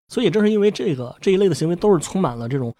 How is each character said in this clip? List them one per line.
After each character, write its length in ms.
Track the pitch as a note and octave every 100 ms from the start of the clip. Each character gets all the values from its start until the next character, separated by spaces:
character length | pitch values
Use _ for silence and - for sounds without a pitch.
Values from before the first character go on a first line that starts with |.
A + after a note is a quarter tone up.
| -
所 160 | -
以 60 | A3
正 120 | G#3
是 80 | G#3+
因 120 | G#3+
为 100 | G#3
这 240 | G3+ A#3 C3
个， 200 | A#2+ -
这 120 | G3+
一 60 | F#3+
类 120 | G3+
的 40 |
行 140 | D#3+ E3
为 80 | F3
都 180 | G#3+
是 60 | F3+
充 220 | - F#3+
满 160 | E3 A#2+
了 100 | A#2
这 100 | C#3
种 160 | A#2+ -